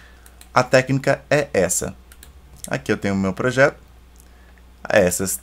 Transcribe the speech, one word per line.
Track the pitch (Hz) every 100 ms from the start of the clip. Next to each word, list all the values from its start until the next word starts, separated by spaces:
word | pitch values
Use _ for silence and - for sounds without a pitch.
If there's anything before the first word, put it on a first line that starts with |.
| - - - - -
a | 127
técnica | - 131 131 139 139 135 -
é | 147 143
essa. | 101 90 - - - - - - - - - -
Aqui | 139 -
eu | 104
tenho | 101 98
o |
meu | 95
projeto. | 92 127 127 143 - - - - - - - - - - - -
Essas | 107 90 - 95 -